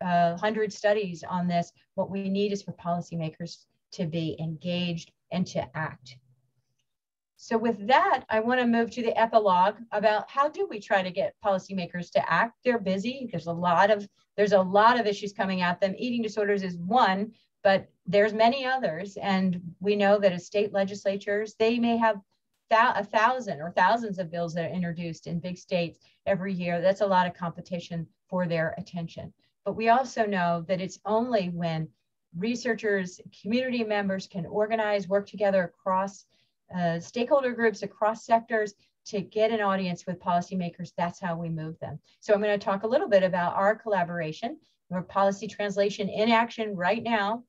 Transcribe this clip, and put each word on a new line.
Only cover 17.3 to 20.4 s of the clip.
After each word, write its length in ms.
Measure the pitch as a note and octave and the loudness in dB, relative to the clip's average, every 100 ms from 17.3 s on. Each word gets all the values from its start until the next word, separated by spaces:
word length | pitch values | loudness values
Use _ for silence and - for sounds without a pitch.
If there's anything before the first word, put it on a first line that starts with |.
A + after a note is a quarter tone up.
| - _ _ | -8 _ _
but 280 | G3 G3 - _ - | 4 4 0 _ 0
there's 280 | G3+ G#3+ | 4 4
many 320 | G#3 A3+ C4+ B3+ | 4 4 4 0
others. 520 | C4 A3 D#3 G3+ G3 | -2 -2 -4 -8 -6
And 440 | G3+ F#3+ F#3+ F3 - - | -2 2 2 0 -6 -6
we 160 | F#3+ G#3 | 0 2
know 220 | G3 G#3 | 4 6
that 140 | G3+ | 4
as 140 | F3 | 0